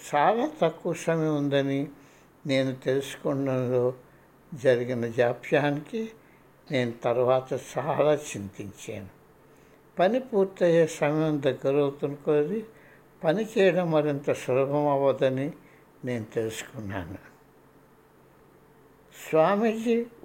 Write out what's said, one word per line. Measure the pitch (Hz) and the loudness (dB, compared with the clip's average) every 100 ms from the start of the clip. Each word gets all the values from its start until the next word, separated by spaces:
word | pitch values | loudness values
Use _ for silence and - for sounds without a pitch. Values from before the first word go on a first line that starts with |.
| - 147 | -4 2
చాలా | 156 226 294 - | 4 2 -2 0
తక్కువ | 165 - 180 | -2 -2 -6
సమయం | 165 - 165 156 151 | -4 -2 0 0 0
ఉందని | 143 139 139 139 139 - - - _ _ 151 | 0 0 0 -2 -6 -10 -20 -20 _ _ -2
నేను | 135 131 127 | 0 0 -2
తెలుసుకోవడంలో | - 135 135 - 160 139 135 131 123 127 123 123 - - _ _ _ | -2 -2 -2 -6 -4 -2 -2 -2 0 2 0 -2 -10 -20 _ _ _
జరిగిన | 143 135 123 123 127 117 | -2 2 2 0 -4 -2
జాప్యానికి | 113 120 123 - 151 147 143 151 226 226 - - - _ _ - | 0 0 0 0 0 2 -2 -6 -8 -10 -12 -20 -20 _ _ -6
నేను | 139 123 117 | -2 -2 -2
తర్వాత | 127 117 123 131 131 135 - 139 | -2 0 2 2 0 -8 -6 -6
చాలా | 139 135 147 | -2 0 2
చింతించాను. | 151 151 110 101 - 101 - - 104 98 - _ _ - - - _ _ - | 2 -2 -10 -10 -12 -14 -14 -14 -12 -14 -18 _ _ -20 -20 -20 _ _ 0
పని | 180 240 | 2 2
పూర్తయ్యే | - 208 190 - 175 165 160 | 0 0 0 2 4 6 4
సమయం | - 151 156 160 151 | 2 0 2 0 0
దగ్గరవుతున్న | 139 117 135 139 143 139 147 143 | 0 0 0 2 0 -2 -6 -4
కొద్దీ | - 151 151 214 214 - - - _ _ | 0 2 2 -2 -6 -16 -20 -20 _ _
పని | 165 165 214 233 | 0 0 0 4
చేయడం | 190 170 175 | 4 4 2
మరింత | 156 147 139 139 | 2 2 0 -2
సులభం | 131 - 127 135 143 147 | -2 0 0 2 2 2
అవ్వదని | 139 139 131 135 131 143 - - - _ _ 127 | 2 2 2 2 0 -4 -8 -18 -20 _ _ -6
నేను | 120 107 | -6 -4
తెలుసుకున్నాను. | 120 110 110 - 120 104 101 82 92 - - _ _ _ _ _ _ _ _ _ _ _ _ _ _ _ _ _ - - | -4 -4 -6 -12 -12 -10 -8 -10 -12 -18 -20 _ _ _ _ _ _ _ _ _ _ _ _ _ _ _ _ _ -20 -2
స్వామీజీ | 156 160 202 226 220 226 233 233 - | 2 4 2 0 0 0 0 -2 -10